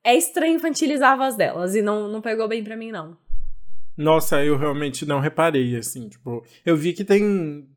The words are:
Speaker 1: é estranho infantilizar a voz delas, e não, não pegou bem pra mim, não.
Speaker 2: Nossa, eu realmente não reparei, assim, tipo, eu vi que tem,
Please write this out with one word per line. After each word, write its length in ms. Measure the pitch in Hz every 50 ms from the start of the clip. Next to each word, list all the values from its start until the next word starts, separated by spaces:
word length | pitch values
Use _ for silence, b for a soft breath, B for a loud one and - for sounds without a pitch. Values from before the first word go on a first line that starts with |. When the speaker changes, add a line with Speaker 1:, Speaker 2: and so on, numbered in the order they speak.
| -
Speaker 1:
é 120 | 233 247
estranho 380 | 320 339 - - 359 320 320 330
infantilizar 560 | 320 - 330 277 - 320 269 302 285 269 254 269
a 40 |
voz 200 | 254 269 269 233
delas, 380 | 214 175 - - 165 175 180 190
e 80 | 220 208
não, 260 | 208 208 214 214 208
não 120 | 214 220 214
pegou 260 | 226 220 220 220 214
bem 160 | 226 233 214
pra 120 | 208 220
mim, 140 | 226 226 226
não. 260 | 220 180 156 160 170 - _ - - - - - - - - - - - - - -
Speaker 2:
Nossa, 460 | - 151 156 160 160 151 - 160 143 143
eu 140 | 147 147
realmente 480 | 135 143 151 139 143 147 143 127 - 151
não 160 | 147 147 139
reparei, 560 | 139 156 156 - 160 165 156 135 127 123 123
assim, 320 | 117 113 - - - 117 104
tipo, 340 | - _ - 123 120 117 b b b b -
eu 100 | 170 170
vi 200 | 151 147 175 170
que 100 | 175 202
tem, 640 | 196 196 202 208 208 202 190 165 151 147 147 139 135 _